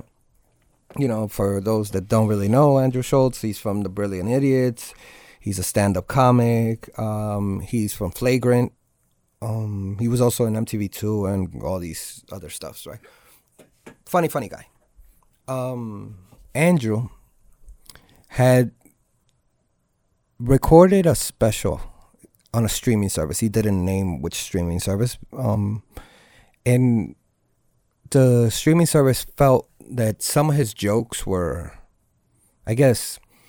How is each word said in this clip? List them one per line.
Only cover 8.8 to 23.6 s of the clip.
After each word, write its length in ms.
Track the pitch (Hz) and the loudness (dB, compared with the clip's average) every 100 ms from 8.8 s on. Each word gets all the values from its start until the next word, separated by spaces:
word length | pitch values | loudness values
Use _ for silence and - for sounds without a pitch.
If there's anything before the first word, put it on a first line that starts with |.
| _ _ _ _ _ _ | _ _ _ _ _ _
Um, 560 | 110 110 107 101 98 98 | -8 -6 -6 -6 -8 -4
he 80 | 117 | -2
was 140 | 120 | 2
also 240 | 123 - 117 | 2 2 -2
in 100 | 107 | -2
M 80 | |
T 140 | 113 110 | -4 -4
V 100 | 101 | -6
Two 380 | - 107 107 95 | -6 -4 -2 -2
and 360 | 98 92 62 | -2 -4 -6
all 160 | 62 92 | -8 -6
these 440 | 85 78 - - - | -8 -10 -14 -18 -18
other 180 | 92 87 | -16 -14
stuffs, 380 | - 76 - - | -14 -14 -16 -18
right? 120 | 107 - _ _ _ _ _ _ _ - - - | -20 -20 _ _ _ _ _ _ _ -20 -20 -4
Funny, 240 | 180 160 | -2 0
funny 180 | 147 104 | -4 -8
guy. 200 | - - _ _ - - _ _ _ - | -12 -20 _ _ -20 -20 _ _ _ -10
Um, 680 | 131 127 123 113 104 104 101 _ _ - 127 | -8 -6 -8 -10 -12 -16 -18 _ _ -10 0
Andrew 540 | 165 175 113 107 120 - _ _ _ _ - - - - _ _ _ | 2 2 2 -2 -4 -12 _ _ _ _ -20 -20 -20 -20 _ _ _
had 440 | - 127 127 120 - _ _ _ _ _ _ _ _ _ _ _ _ _ _ _ - | 0 4 4 2 -4 _ _ _ _ _ _ _ _ _ _ _ _ _ _ _ -8
recorded 680 | 120 135 - 160 185 196 170 | 2 2 6 8 8 6 4
a 100 | 127 | 0
special 640 | - - 110 104 95 73 - - _ _ - _ _ | -2 0 0 0 -4 -6 -10 -16 _ _ -20 _ _
on 100 | 117 | -2
a 60 | 110 | -2
streaming 400 | - - 110 98 | 0 0 2 0
service. 300 | - 78 - | -2 -4 -2
He 100 | 113 | -2
didn't 340 | 107 | 0